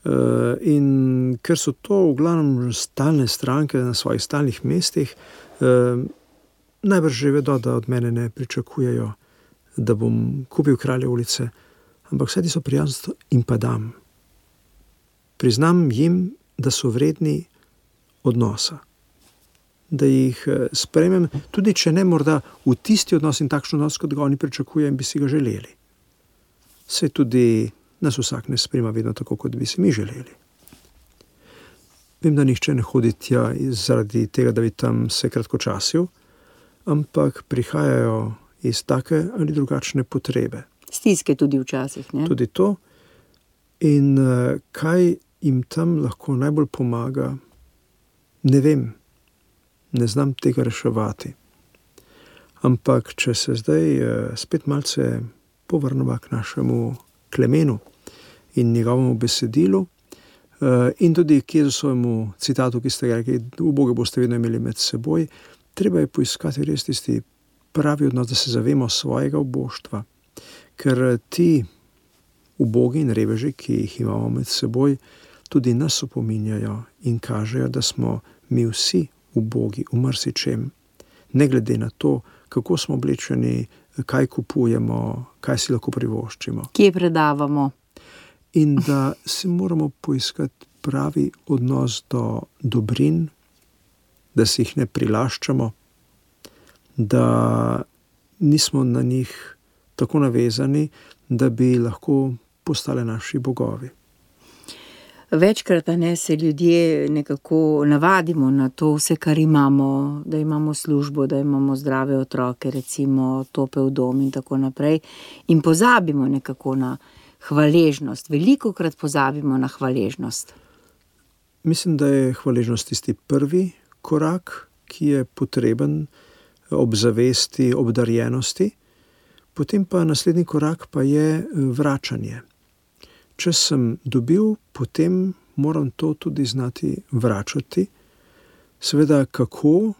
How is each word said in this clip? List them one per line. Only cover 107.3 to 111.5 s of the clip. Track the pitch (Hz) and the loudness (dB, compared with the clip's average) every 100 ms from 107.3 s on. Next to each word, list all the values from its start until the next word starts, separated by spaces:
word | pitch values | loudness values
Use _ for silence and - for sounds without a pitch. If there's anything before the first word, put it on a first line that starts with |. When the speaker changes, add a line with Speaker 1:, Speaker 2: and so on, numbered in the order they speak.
| 143 - 160 156 151 147 | -8 0 2 2 2 4
Speaker 2:
navadimo | 147 170 190 165 160 131 | 4 4 4 2 0 2
na | 139 131 | 2 0
to | - 156 | 0 0
vse, | 151 - 160 | 0 0 -2
kar | - 151 | 0 2
imamo, | 160 156 139 139 135 135 143 147 147 | 4 6 6 4 2 0 -2 -6 -6
da | 156 | -4
imamo | 151 151 156 | -2 -2 -2
službo, | 147 - 143 143 143 135 | -4 -2 0 0 -2 0
da | 143 | 0
imamo | 143 | 0